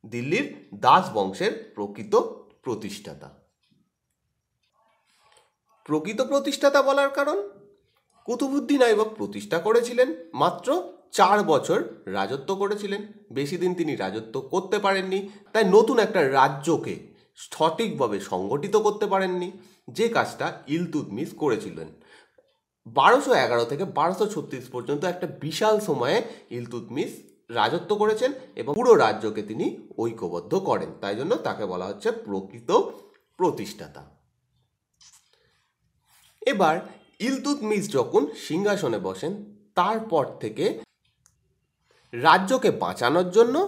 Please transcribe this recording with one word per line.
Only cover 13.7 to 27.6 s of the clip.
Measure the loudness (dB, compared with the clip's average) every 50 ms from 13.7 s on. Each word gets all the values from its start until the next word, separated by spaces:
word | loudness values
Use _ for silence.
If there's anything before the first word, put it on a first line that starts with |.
| -2
তিনি | -2 -2 -4 -2
রাজত্ব | -4 -4 -6 -6 -8 -10 -8 -10 -10
করতে | -8 -4 -4 -4 -2 0 -2 0
পারেননি, | 2 2 0 0 -2 -2 -4 -4 -4 -6 -16 -20 -20 -2 0
তাই | 2 4
নতুন | 8 8 6 6 6 4 2
একটা | 2 2 2 2 2 4
রাজ্যকে | 6 6 6 6 4 -2 0 0 0 0 0 -6 -8 -10 -12 -20 -20 _ _ _ _
সঠিকভাবে | -20 -18 -18 -4 0 0 0 2 0 -4 -4 0 -2 -2 -2 -2 -4
সংগঠিত | -6 -6 -4 -4 -2 -2 -4 -4 -4 0 0
করতে | 2 2 2 0 0 -2
পারেননি, | 0 0 0 0 0 -2 -4 -4 -6 -10 -14 -20 -20 _ _ _ -14
যে | -4 -2 -2 2
কাজটা | 2 0 0 0 -4 -6 -6 -6 -6 -8 -8
ইলতুৎমিশ | -4 -4 -4 -4 -4 -4 -6 -6 -6 -8 -8 -8 -10 -8
করেছিলেন। | -4 -2 0 0 -2 -4 -10 -12 -14 -14 -16 -18 _ _ _ -20 -20 _ _ _ _ _ _ _ _ _ _ _ _ _
বারোশো | -4 0 4 6 6 6 6 4 4 4
এগারো | 4 4 4 2 2 2
থেকে | 0 -2 -4 -4
বারোশো | -4 -2 0 0 0 0 0 -2
ছত্রিশ | -2 -2 -8 -8 -8 -12 -12 -12 -10
পর্যন্ত | -10 -10 -4 -4 -4 -2 -2
একটা | -4 -4 -6 -8
বিশাল | -10 -10 -10 -10 -8 -4 0 2 2 2 2
সময়ে | 0 -2 -2 0 0 0 0 0 -2 -4 -14 -18 -16 _
ইলতুৎমিশ | -12 -12 -10 -10 -10 -12 -10 -8 -6 -4 -4 -6 -6 -14 -20 -20 _ _ _ _
রাজত্ব | -2 0